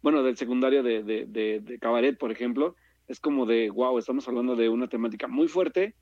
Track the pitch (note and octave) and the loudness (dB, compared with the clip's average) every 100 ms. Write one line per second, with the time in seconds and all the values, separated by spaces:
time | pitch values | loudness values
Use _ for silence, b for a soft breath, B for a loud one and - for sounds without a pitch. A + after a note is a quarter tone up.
0 | C#3+ D3+ C3 A#2 A#2+ B2+ C3 C#3 B2 A2+ | 2 2 2 0 -2 0 2 2 2 -2
1 | G#2 A2 - A2 G#2+ G#2+ G#2+ A#2+ A#2 A#2 | -2 -6 -4 -4 -2 -4 -6 -6 0 2
2 | B2+ B2+ A#2+ A2 A#2+ A#2+ D#3+ - b b | 2 0 -6 -4 -4 -2 -2 -4 b b
3 | _ A#2+ D3+ C#3+ A2+ A#2 A2 G2+ B2+ B2 | _ -6 -2 0 2 2 2 0 2 0
4 | A2 C3+ C3+ B2 B2 A#2+ A2+ A#2 B2 A#2+ | 0 -4 -2 -2 0 2 2 2 -2 -2
5 | A#2 G#2+ B2+ B2+ D#3+ F3 F3 - G3+ - | -4 -4 -6 0 2 2 0 0 -2 -4